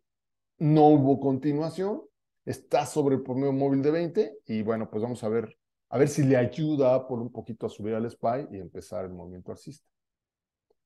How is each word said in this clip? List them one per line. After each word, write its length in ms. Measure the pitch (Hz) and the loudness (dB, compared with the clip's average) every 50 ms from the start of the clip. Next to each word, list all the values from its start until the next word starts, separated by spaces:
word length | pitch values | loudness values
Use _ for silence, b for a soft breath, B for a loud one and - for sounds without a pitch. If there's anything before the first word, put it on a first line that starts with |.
| _ _ _ _ _ _ _ _ _ _ _ - | _ _ _ _ _ _ _ _ _ _ _ -2
no 300 | 165 151 156 156 151 151 | 2 4 6 8 8 8
hubo 320 | 151 143 131 135 139 135 | 8 8 6 4 2 2
continuación, 840 | 135 135 131 131 135 151 143 147 160 160 160 175 190 202 220 320 - - _ _ _ _ _ _ - | 0 0 -2 -2 -2 -2 -2 -2 -4 -4 -6 -6 -4 -4 -6 -6 -10 -16 _ _ _ _ _ _ -10
está 420 | 123 117 - - - - 151 143 | -10 -10 -10 -6 -2 -2 -2 -2
sobre 300 | - - 156 143 139 135 | 0 -2 0 2 2 2
el 60 | - | 0
promedio 300 | 135 131 123 131 139 139 | 0 -4 -4 -2 0 0
móvil 300 | 135 135 139 139 139 135 | 0 0 0 2 2 2
de 80 | 135 151 | 2 2
veinte 480 | 156 170 170 160 - 214 220 - - - _ | 2 0 0 -2 0 0 -2 -2 -4 -14 _
y 160 | - 113 107 | -6 -6 -4
bueno, 260 | 104 107 113 110 107 - | -2 -2 -2 -2 -4 -6
pues 140 | - 107 | -6 -6
vamos 200 | 110 120 123 107 117 | -6 -6 -6 -6 -4
a 40 | 107 | -4
ver, 280 | 110 117 110 110 - _ _ _ _ _ _ _ | -2 -2 -4 -6 -10 _ _ _ _ _ _ _
a 80 | - 123 | 0 2
ver 100 | 147 147 | 2 2
si 140 | - 156 | 2 2
le 140 | 143 131 131 | 2 4 4
ayuda 560 | 123 120 - - - 156 151 151 139 135 123 | 4 2 0 -2 -4 -4 -2 0 2 2 4
a 20 | 127 | 2
Apple 200 | 131 - - 127 | 2 0 -4 -8
un 160 | 113 117 120 | -8 -8 -8
poquito 340 | - 113 107 - 110 - - | -10 -12 -12 -12 -10 -8 -8
a 20 | 107 | -10
subir 260 | - - 101 107 113 | -8 -8 -8 -6 -4
al 140 | 110 117 117 | -4 -6 -6
spy 380 | - - - 113 120 135 151 - | -6 -6 -4 -4 -4 -4 -6 -10
y 80 | 104 95 | -12 -14
empezar 460 | 90 82 - 95 - - 104 98 95 | -14 -14 -14 -16 -14 -12 -10 -10 -10
el 80 | 92 | -10
movimiento 380 | 92 87 85 87 90 90 87 - | -12 -14 -16 -16 -16 -16 -16 -16
alcista. 380 | 101 - - 147 143 - _ _ _ _ _ _ _ _ _ _ _ _ _ _ _ _ _ _ _ _ _ | -16 -16 -16 -20 -20 -20 _ _ _ _ _ _ _ _ _ _ _ _ _ _ _ _ _ _ _ _ _